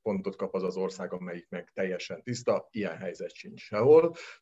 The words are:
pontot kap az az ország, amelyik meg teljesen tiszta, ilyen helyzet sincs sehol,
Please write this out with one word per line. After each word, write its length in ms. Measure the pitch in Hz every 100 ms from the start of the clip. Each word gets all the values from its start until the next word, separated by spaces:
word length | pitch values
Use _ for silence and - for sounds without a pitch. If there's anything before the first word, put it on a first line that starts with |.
pontot 340 | 110 98 95 -
kap 180 | 95
az 80 | 95
az 140 | 92 92
ország, 360 | 92 92 90
amelyik 340 | 90 90 87 -
meg 220 | 90 -
teljesen 480 | - 95 90 - 82
tiszta, 460 | - 120 - 98 -
ilyen 260 | 107 95 82
helyzet 380 | 92 85 87
sincs 260 | - - -
sehol, 540 | - 107 123 160 165 165 - -